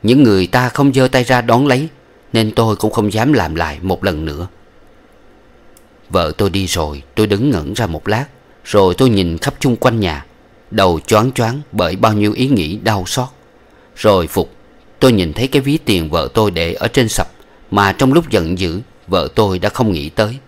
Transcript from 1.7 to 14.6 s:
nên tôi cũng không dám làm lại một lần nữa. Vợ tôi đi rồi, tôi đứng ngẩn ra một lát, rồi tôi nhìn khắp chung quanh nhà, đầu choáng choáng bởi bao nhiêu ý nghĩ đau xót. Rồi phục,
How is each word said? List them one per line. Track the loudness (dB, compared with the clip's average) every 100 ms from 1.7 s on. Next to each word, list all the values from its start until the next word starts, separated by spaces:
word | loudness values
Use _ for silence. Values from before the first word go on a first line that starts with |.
| 0 -2 -12 _ _ _
nên | -2 0
tôi | 0 0 0
cũng | -2
không | 0 -2
dám | 0 2
làm | 2 0
lại | -2 -4 -4
một | -4 -2
lần | -2 -4
nữa. | -6 -8 -12 -14 -20 _ -20 _ _ _ -20 -20 _ -20 -20 -20 _ _ _
Vợ | -2 -2 -2
tôi | -2
đi | -2 -4
rồi, | -4 -4 -8 -10
tôi | -2 0
đứng | 0 0
ngẩn | -2 -4
ra | -6 -4
một | -6 -4
lát, | -4 -4 -14 _ _
rồi | -2 2 2
tôi | 4 2
nhìn | 2 0 -2
khắp | -6 -4
chung | -2 0
quanh | 0 0
nhà, | -4 -4 -12 _ _ _ _
đầu | 0 2 0 2
choáng | 2 2
choáng | 0 -4 -4 -8
bởi | -4 -4 0
bao | 0
nhiêu | 2 0
ý | 0 0
nghĩ | 0 0 -4
đau | -2 -2 -4
xót. | -6 -6 -10 _ _ _ _ _ 0
Rồi | 2 4 2
phục, | -4 -4 -8